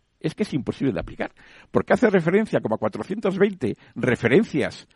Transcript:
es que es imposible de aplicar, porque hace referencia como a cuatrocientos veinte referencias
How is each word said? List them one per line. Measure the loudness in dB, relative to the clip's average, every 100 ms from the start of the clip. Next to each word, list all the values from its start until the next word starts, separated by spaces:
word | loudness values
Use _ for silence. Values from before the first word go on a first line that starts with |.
| _ _
es | -8
que | -4
es | -4
imposible | -4 -4 -4 -2
de | -4
aplicar, | -6 -8 -10 _ -20 -20 -2
porque | -2 2
hace | 2 4
referencia | 2 2 0 0 -2
como | -2
a | -2
cuatrocientos | -2 -4 -6 -4 -2 2
veinte | 0 0 -6 -6 -12
referencias | -4 -2 2 4 4 2 -2 -2 -6 -20